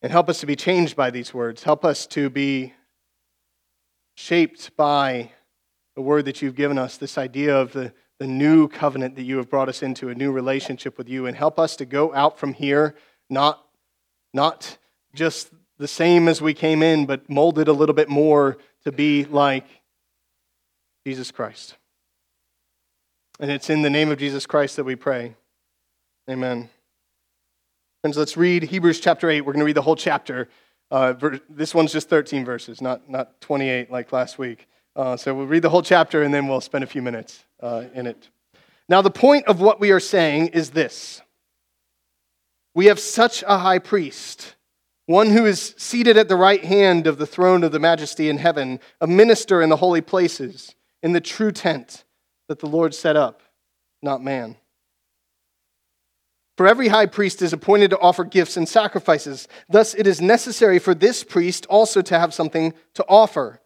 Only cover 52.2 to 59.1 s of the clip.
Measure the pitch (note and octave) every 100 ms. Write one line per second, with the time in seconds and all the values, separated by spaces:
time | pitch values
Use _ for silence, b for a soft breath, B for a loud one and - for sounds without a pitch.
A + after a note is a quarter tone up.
52.2 | _ _ _ D3+ D3+ D#3 E3 D3 E3+ D3+
53.2 | C3 - _ _ _ _ _ _ C#3+ C3+
54.2 | C3 C3+ A#2 A2 _ _ _ _ _ _
55.2 | _ _ _ _ _ _ _ _ _ _
56.2 | _ _ _ _ F#3 A#3 B3 G#3+ G#3 -
57.2 | G3+ - F3 E3 - G#3 G3 F#3 F3 F3
58.2 | F3+ F#3+ E3 - D#3+ A#3 G#3 G3 -